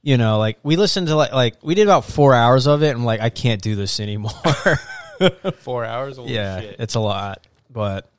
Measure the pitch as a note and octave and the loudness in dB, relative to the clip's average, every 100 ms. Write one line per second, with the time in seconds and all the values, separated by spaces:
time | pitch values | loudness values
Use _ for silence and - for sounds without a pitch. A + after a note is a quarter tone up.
0 | D3 C3 A2+ G#2+ A2 A2 C#3+ D#3+ G3+ G3 | 2 2 4 2 0 -4 -2 2 2 0
1 | E3+ D3+ C3 C3 A#2+ - D3+ F3+ G#3 F3 | 0 0 0 2 0 -2 -4 2 4 4
2 | - - C#3+ B2 A#2 C3 C3 D3 D3+ A#2+ | 2 2 6 6 6 4 4 2 2 0
3 | A#2+ A2+ A2+ - A#2+ A2 G#2+ G#2 G2 - | -2 -2 -2 -2 -2 -2 -4 -4 -4 -6
4 | G#2 G#2 G#2 - E3 C#3+ G3 D#3 - G5+ | -6 -8 -8 -4 -2 0 0 -2 -4 -18
5 | D#5+ D5 F#3 - G3 - - B2 A2+ A#2 | -18 0 0 0 -10 -10 -8 -8 -6 -8
6 | C#3 C3 - A#2 G2 F#2 G#2 - A2+ A#2 | -10 -12 -8 -6 -6 -8 -12 -10 -6 -4
7 | G#2+ G2 G2+ F#2+ _ _ _ A#2+ G#2 G2 | -2 -4 -8 -12 _ _ _ -8 -6 -6
8 | - | -12